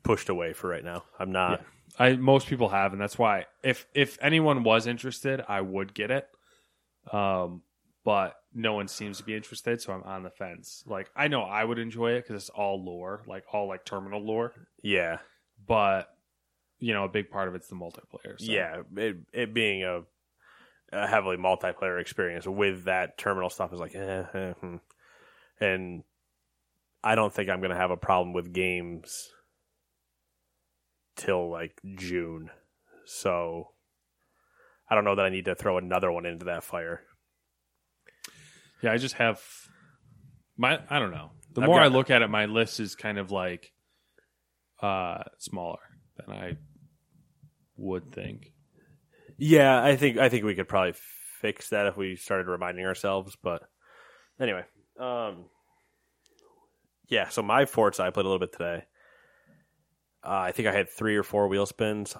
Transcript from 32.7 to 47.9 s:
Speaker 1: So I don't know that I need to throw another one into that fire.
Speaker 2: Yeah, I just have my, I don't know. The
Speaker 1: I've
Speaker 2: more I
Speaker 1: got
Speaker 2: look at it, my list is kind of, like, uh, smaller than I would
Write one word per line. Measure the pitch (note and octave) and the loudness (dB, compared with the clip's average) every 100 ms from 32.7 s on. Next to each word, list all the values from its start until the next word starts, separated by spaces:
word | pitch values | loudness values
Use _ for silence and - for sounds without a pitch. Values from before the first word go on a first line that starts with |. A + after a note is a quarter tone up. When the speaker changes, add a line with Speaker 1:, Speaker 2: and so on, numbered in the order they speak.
| _ _ _ | _ _ _
Speaker 1:
So | - - G2 F2 E2+ E2+ - _ _ _ _ _ _ _ _ _ _ _ - | -18 -6 -2 -2 -2 -8 -12 _ _ _ _ _ _ _ _ _ _ _ 0
I | |
don't | G#2+ | 2
know | G#2 | 2
that | G2 | 2
I | F#2+ | 0
need | F#2+ F#2 | 0 -4
to | |
throw | F2+ G2+ F#2 | -2 0 0
another | F2+ F#2 F#2 | 0 0 0
one | F2 F2 | -2 -4
into | E2+ F2 | -8 -6
that | E2+ | -8
fire. | - F2 E2+ E2+ - _ _ _ _ _ _ _ _ _ _ _ - - - - _ - | -8 -8 -8 -10 -14 _ _ _ _ _ _ _ _ _ _ _ -20 -20 -20 -20 _ -4
Speaker 2:
Yeah, | A#2 | 0
I | A#2 | 0
just | C3 | 0
have | - A#2 G#2 - - - _ _ _ _ - - - _ - | 2 2 0 -8 -20 -20 _ _ _ _ -20 -20 -20 _ 0
my, | B2 D#3 - | 2 2 0
I | C#3+ | 0
don't | G2+ | 0
know. | D#2 D2+ - - | -4 -12 -20 -10
The | - | 2
Speaker 1:
I've | A2 | 8
Speaker 2:
more | F3 | 10
I | |
Speaker 1:
got | D3 | 10
Speaker 2:
look | B2+ C3+ | 8 6
at | B2 | 6
it, | A2 | 6
my | G#2+ G#2 | 2 2
list | A2+ A2 - | 2 0 -2
is | G#2 | -6
kind | - G#2+ G2+ | -6 -6 -4
of, | F#2+ | -4
like, | G2 F#2 F2 - _ _ _ _ _ _ _ _ _ _ - | -2 -2 -6 -12 _ _ _ _ _ _ _ _ _ _ -8
uh, | G#2 F#2+ F2 F2+ - - | -4 -2 -4 -6 -12 -14
smaller | - F#2+ E2+ - - - _ - | -12 -8 -8 -10 -14 -20 _ -20
than | G2+ G2+ | -14 -12
I | F#2 D3 - - - _ _ _ _ _ - _ _ - | -10 -10 -14 -20 -20 _ _ _ _ _ -20 _ _ -10
would | G2 | -6